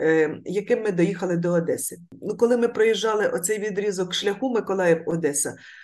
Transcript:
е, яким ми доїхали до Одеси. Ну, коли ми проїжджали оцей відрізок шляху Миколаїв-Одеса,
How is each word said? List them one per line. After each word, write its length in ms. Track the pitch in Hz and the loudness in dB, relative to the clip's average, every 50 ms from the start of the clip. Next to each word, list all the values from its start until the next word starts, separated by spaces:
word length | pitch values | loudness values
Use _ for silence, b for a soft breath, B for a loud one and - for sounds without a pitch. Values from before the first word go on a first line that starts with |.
е, 400 | - 160 160 160 156 151 160 - - | 2 4 4 4 4 2 0 -6 -6
яким 380 | - 180 202 202 202 240 226 220 | -6 -4 -4 0 0 0 0 0
ми 80 | 214 | -2
доїхали 460 | 185 170 170 196 196 - 196 185 175 170 | 2 2 2 2 2 -2 -2 -2 0 0
до 140 | 170 175 | 0 2
Одеси. 460 | 175 170 170 165 127 - - - - - - - - - | 0 0 2 0 -2 -4 -4 -8 -10 -12 -20 -20 -18 -10
Ну, 160 | - 196 214 - | -8 -6 -2 2
коли 200 | 240 233 247 240 | 2 2 4 4
ми 100 | 240 233 | 2 0
проїжджали 600 | 240 - 220 226 220 208 202 220 214 214 202 175 | 2 2 2 2 2 2 0 0 0 2 0 0
оцей 320 | - 185 175 - 214 214 | 0 -2 -2 -2 -2 -2
відрізок 540 | 196 214 196 190 202 208 190 185 185 180 - | -2 -4 -4 -2 -2 -2 -2 -2 -4 -4 -4
шляху 360 | - 202 208 196 196 262 262 | -2 -2 -2 -2 -2 -2 -2
Миколаїв-Одеса, 1040 | 240 220 202 - 190 190 185 175 165 165 165 - 165 165 165 143 147 - - 139 120 B B B B B | -2 -2 -2 0 0 2 4 4 4 2 2 -4 -2 0 0 0 0 0 -2 -4 -6 B B B B B